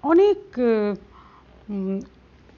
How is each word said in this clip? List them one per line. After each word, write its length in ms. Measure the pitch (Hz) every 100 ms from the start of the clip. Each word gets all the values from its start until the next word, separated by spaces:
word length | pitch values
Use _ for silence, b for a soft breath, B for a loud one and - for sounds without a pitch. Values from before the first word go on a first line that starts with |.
অনেক, 340 | 277 339 415 403
আহ, 600 | - - 247 220 208 190 - b b b b - -
উম, 300 | 202 190 196 - _ _ - -